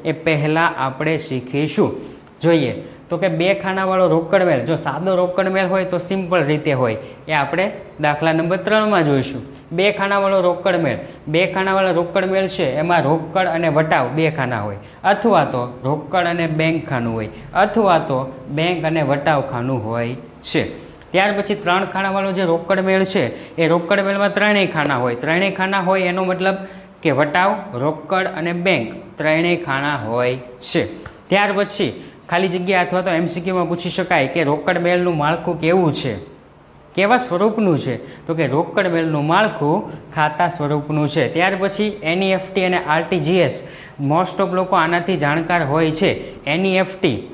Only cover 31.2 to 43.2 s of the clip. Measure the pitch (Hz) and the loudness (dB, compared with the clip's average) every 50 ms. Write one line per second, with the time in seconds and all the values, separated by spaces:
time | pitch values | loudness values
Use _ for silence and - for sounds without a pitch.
31.2 | - - 180 196 202 202 196 196 202 196 - - 190 123 - - - - - - | -4 0 2 2 2 2 2 0 0 0 0 0 0 -2 -4 -8 -14 -18 -20 -20
32.2 | - - 175 175 190 185 165 185 180 185 190 180 180 180 180 180 175 190 170 160 | -6 -2 0 0 0 0 0 -2 0 0 2 2 2 0 0 -2 0 0 0 0
33.2 | 180 170 - 180 165 190 185 185 175 156 175 175 - 175 - - 180 - 185 151 | 0 0 -2 -4 -4 -2 -2 0 0 -2 -2 -4 -4 -4 -2 -2 0 2 2 2
34.2 | 135 - - 170 156 139 147 147 - - 180 175 170 175 180 180 180 180 170 151 | 2 0 0 0 2 2 0 0 0 0 0 2 2 2 2 2 2 0 0 2
35.2 | 143 151 170 170 - 180 170 156 156 160 175 185 180 156 131 - - 131 104 92 | 2 0 0 0 -2 -4 -4 0 2 2 4 4 4 2 2 0 -2 -2 -4 -6
36.2 | - - - - - - - - - - - - - - - 175 190 202 247 240 | -10 -16 -20 -20 -20 -20 -20 -20 -20 -20 -20 -20 -20 -8 -2 0 2 4 4 2
37.2 | 247 - 175 175 202 220 208 226 214 185 156 127 - 135 117 - - - - - | 2 0 0 2 2 2 2 2 2 2 2 2 0 -2 -4 -6 -8 -14 -18 -14
38.2 | - - 165 160 151 131 131 151 170 - - 208 196 180 170 165 160 165 156 147 | -6 -6 -2 0 0 0 2 0 0 0 0 0 0 2 0 0 0 0 0 0
39.2 | 143 156 165 196 220 208 156 - 151 147 165 208 202 - - - - - - 160 | 0 2 2 2 2 2 0 0 0 2 2 0 -2 -6 -14 -16 -18 -8 -2 0
40.2 | 151 156 156 156 175 170 165 - 147 143 151 147 139 147 151 151 151 139 - 160 | 0 0 2 0 0 0 0 -2 -2 0 -2 -2 -2 -2 -2 0 0 0 2 0
41.2 | 131 113 - 160 180 190 196 185 190 196 196 - 208 214 - - - 156 170 185 | 0 0 0 0 0 0 0 0 -2 -2 0 -2 -2 -2 -4 -4 -4 -2 0 0
42.2 | 190 190 190 180 185 - 190 196 185 180 180 165 - 147 151 165 165 165 196 175 | 2 0 0 -2 -2 -4 -2 0 0 0 0 -2 0 0 0 0 2 0 -2 0